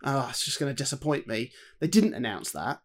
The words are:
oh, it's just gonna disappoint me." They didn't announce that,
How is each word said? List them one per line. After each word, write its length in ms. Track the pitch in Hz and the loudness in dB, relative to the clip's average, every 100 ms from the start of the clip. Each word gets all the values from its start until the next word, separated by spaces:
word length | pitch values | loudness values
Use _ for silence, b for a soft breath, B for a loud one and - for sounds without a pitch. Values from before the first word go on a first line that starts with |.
oh, 220 | 139 135 127 | -2 0 -2
it's 160 | - | -4
just 140 | - - | -4 -2
gonna 160 | 143 | -2
disappoint 540 | 131 135 135 147 143 - | -2 -4 -2 0 -2 -2
me." 240 | 110 123 b b b | -4 -4 b b b
They 80 | 156 | 4
didn't 280 | 214 214 | 6 6
announce 360 | - 117 98 - | 4 -4 -4 -6
that, 300 | 76 110 - | -4 -4 -4